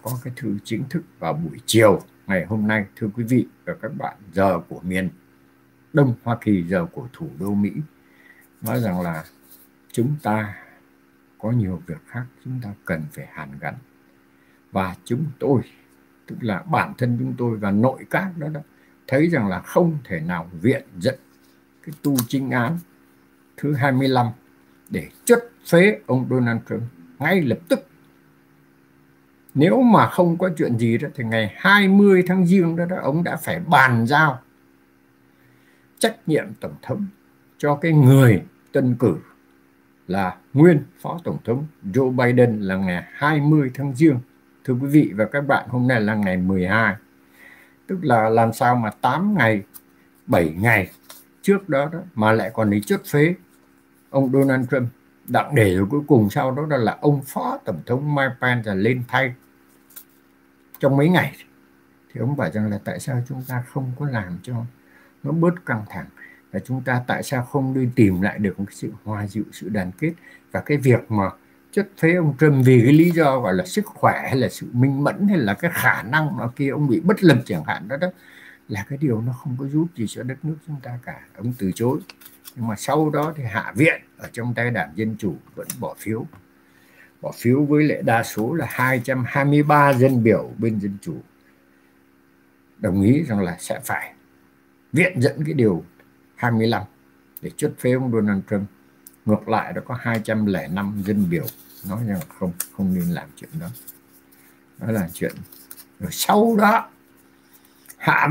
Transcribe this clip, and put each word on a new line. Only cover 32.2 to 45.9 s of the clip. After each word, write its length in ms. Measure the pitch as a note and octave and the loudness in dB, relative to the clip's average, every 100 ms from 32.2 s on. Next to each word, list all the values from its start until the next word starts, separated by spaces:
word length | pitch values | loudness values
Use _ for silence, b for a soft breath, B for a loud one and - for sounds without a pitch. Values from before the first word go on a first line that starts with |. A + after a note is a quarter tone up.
| F3 | 4
tháng 180 | F#3 F3 | 2 4
Giêng 300 | G3 E3+ E3 | 4 4 0
đó, 100 | F3 | -4
đó, 120 | F#3 | -4
ông 220 | - D#3+ | -2 -2
đã 120 | E3+ D#3+ | -2 -6
phải 240 | - E2+ | -6 -6
bàn 480 | D#3 C3 C3 A#2 A#2 | 2 4 6 4 2
giao 340 | D3 D#3 B2 - _ _ _ _ _ _ _ _ b b b b b b b | 4 2 0 -10 _ _ _ _ _ _ _ _ b b b b b b b
trách 180 | A3+ - - | -2 -2 -2
nhiệm 260 | D3 G2+ - | -2 -2 -10
tổng 160 | D#2+ D2 | -14 -12
thống 240 | - B2+ G2 - _ _ _ - | -8 -8 -8 -12 _ _ _ -4
cho 180 | D3 D3 | -2 0
cái 180 | E3+ | 2
người 500 | D3+ B2+ C3+ B2 F2+ - _ _ | 6 8 8 8 4 0 _ _
tân 240 | - B2 A#2+ | 0 0 2
cử 180 | A2+ D2+ - _ _ _ _ _ _ _ - | 0 0 -6 _ _ _ _ _ _ _ -6
là 300 | F#2+ F#2 - _ | -4 -4 -8 _
nguyên 300 | C3 F3 D#3 - _ | 6 6 6 0 _
Phó 180 | - E3+ | -12 -10
Tổng 140 | G#2+ - | -8 -8
thống 240 | - B2+ D#3 _ | -4 -4 -6 _
Joe 280 | G2 B2+ C3 | -4 0 0
Biden 500 | B2+ B2 B2 A#2 G#2+ | 2 2 6 4 4
là 140 | F#2+ F#2+ | -2 -2
ngày 280 | F#2+ F2 - | -2 -4 -6
hai 280 | - D3 D3+ | -4 0 2
mươi 300 | D3 D#3 C3 | 2 2 2
tháng 220 | C3 C#3+ B2+ | -4 -6 4
Giêng. 240 | D#3+ B2 - _ _ _ | 4 4 -2 _ _ _
Thưa 100 | - | -4
quý 140 | B2 C#3 | -2 4
vị 240 | D3+ A#2+ G2+ | 4 4 0
và 100 | G#2 | -2
các 160 | C#3+ | -2
bạn, 280 | C#3 A#2+ - | 0 0 0
hôm 180 | B2+ | -2
nay 140 | B2 | 2